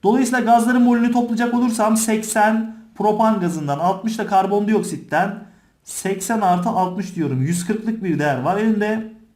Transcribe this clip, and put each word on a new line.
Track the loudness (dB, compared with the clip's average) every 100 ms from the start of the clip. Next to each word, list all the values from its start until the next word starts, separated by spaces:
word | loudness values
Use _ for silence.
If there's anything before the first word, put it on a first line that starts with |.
Dolayısıyla | 4 2 2 0
gazların | 4 4 4 4
molünü | 4 4 2
toplayacak | 2 0 0 0
olursam | 0 0 0 2 2
seksen | 2 -2 0 2 2 2 -2 -10 -20
propan | -4 -2 2 2 2
gazından, | -2 -2 -4 -2
altmış | -2 -2 -4 -6
da | 0
karbondioksitten | 0 2 0 2 0 -2 -8 -4 -2 -2 -4 -14 -20 _ _
seksen | -16 -8 -4 -4 -2 0
artı | 2 2 0
altmış | -2 -2 -4 -8
diyorum. | -4 -2 -2
Yüz | -2 -2 -4
kırklık | -4 -4 -4
bir | -2 0
değer | 0 0
var | -2 0
elimde. | 0 0 0 -2 -6 -16 _